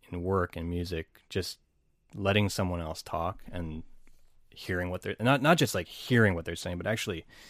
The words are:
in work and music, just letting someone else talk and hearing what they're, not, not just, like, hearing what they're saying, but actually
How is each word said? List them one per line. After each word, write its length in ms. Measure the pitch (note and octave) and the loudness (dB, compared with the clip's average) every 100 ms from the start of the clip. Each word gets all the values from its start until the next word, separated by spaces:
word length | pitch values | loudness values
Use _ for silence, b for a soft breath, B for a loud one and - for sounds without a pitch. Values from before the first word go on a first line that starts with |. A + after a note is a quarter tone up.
| - | -10
in 120 | F2 | -6
work 340 | F2+ F#2+ F2 E2 | 0 0 0 -4
and 120 | E2+ | -4
music, 540 | F2 E2+ E2 - - - | -4 -4 -6 -8 -14 -6
just 280 | F#2+ F2 - _ _ _ _ _ | -4 -4 -8 _ _ _ _ _
letting 360 | G2+ G2 G#2 G2+ | -4 2 4 4
someone 300 | - F#2 F2 | 2 0 -2
else 200 | D#2+ D#2+ | -4 -8
talk 400 | - E2 F2 - - | -6 -4 -4 -6 -8
and 320 | F2 D#2+ D#2+ - - - - - _ - | -8 -6 -8 -12 -16 -20 -20 -20 _ -20
hearing 400 | - - F2+ F2+ | -12 -4 -2 -2
what 100 | F2+ | -4
they're, 140 | G2+ - | -6 0
not, 200 | A#2 C#3 | 2 4
not 160 | D3 E3+ | 6 4
just, 180 | C3 | 4
like, 140 | F#2+ E2+ | 0 -6
hearing 460 | - - A#2+ G#2+ | -8 2 6 8
what 100 | E2+ | 6
they're 120 | E2 E2+ | -2 -6
saying, 200 | F2+ F2 | -6 -4
but 100 | G#2 | -2
actually 380 | A2 G#2+ E2 - B B | -2 -2 -6 -8 B B